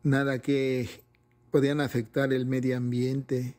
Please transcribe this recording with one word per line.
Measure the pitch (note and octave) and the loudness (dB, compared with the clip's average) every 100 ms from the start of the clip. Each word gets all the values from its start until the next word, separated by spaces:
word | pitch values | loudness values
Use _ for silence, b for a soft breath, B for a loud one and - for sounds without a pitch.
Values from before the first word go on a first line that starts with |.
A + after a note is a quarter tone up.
nada | D3 C3+ C#3 C3 | 2 2 0 -2
que | C#3+ C#3 C3+ B2+ A#2 - _ _ _ _ _ | 0 0 2 -2 -4 -10 _ _ _ _ _
podían | D3+ C#3 D3 | 2 2 0
afectar | C#3 A#2+ A2+ C3+ C3+ | 0 -2 -2 -2 0
el | C3 B2+ | 0 0
medio | C3 B2+ B2+ | 0 0 0
ambiente. | B2 B2 B2+ C3+ C3 B2+ B2+ | -2 0 0 -2 -2 -4 -4